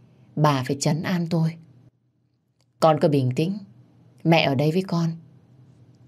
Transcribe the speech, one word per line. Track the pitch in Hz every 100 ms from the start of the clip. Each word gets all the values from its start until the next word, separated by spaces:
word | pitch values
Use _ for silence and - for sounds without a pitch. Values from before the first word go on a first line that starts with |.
| _ _ _ -
Bà | 151 139 127
phải | 139
trấn | 151 147
an | 185 175 170
tôi. | 175 160 - - _ _ _ _ _ _ _ _ _ _ -
"Con | 160 156
cứ | 175
bình | 143 127 127
tĩnh, | 160 196 - - - _ _ _
mẹ | 156 165
ở | -
đây | 131 147
với | 170
con." | 190 170 165 165 - - _ _ - - - -